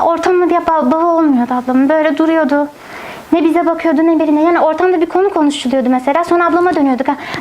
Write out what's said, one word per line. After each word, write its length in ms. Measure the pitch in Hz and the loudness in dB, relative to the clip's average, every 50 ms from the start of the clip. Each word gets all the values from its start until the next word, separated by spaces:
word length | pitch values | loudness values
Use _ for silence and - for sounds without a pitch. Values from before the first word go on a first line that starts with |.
| - | 0
ortamda 440 | 330 339 330 330 359 370 359 359 330 | 0 0 0 0 0 2 2 2 2
bir 60 | 349 | 0
ba-, 360 | 339 339 339 320 311 269 254 | 0 0 0 0 0 2 0
bağı 160 | 320 320 330 | 0 2 2
olmuyordu 460 | 349 330 330 320 302 269 240 240 240 254 | 0 2 2 2 2 2 0 0 -2 -2
ablamın. 360 | 247 247 254 254 262 277 277 | -4 -2 0 0 2 2 2
Böyle 280 | 311 311 302 320 302 | 2 2 0 0 0
duruyordu. 500 | 311 320 320 330 320 311 254 285 294 294 294 - - - - - - - - - - - - 311 | 0 0 2 2 0 0 0 0 0 -2 -4 -8 -16 -20 -18 -18 -16 -16 -16 -16 -18 -4 -2 -2
Ne 100 | 339 302 | 0 2
bize 220 | 330 311 349 - | 0 0 0 0
bakıyordu 360 | 330 330 330 - 330 302 302 | 0 -2 -2 -2 0 0 2
ne 180 | 330 330 330 311 | 2 2 2 2
birine. 220 | 320 311 294 302 | 2 0 2 2
Yani 180 | 311 339 339 311 | 2 2 2 2
ortamda 420 | - 311 311 320 359 370 370 320 | 2 0 0 0 0 0 0 0
bir 40 | 349 | -2
konu 240 | 349 - 359 381 403 | -2 0 0 0 0
konuşuluyordu 600 | 392 339 302 285 285 - - 247 269 269 233 247 | 0 0 0 0 -2 -2 -4 -2 -2 0 0 0
mesela. 340 | 262 254 254 285 285 330 339 | -2 0 0 0 -2 -2 0
Sonra 220 | - 339 349 349 | 0 0 0 2
ablama 300 | 339 311 349 349 359 320 | 2 2 2 0 0 2
dönüyorduk. 320 | 320 277 269 254 240 269 | 0 0 0 0 0 -2
Ha, 80 | 294 285 - - - - - | -4 -4 -6 -8 -12 -12 -4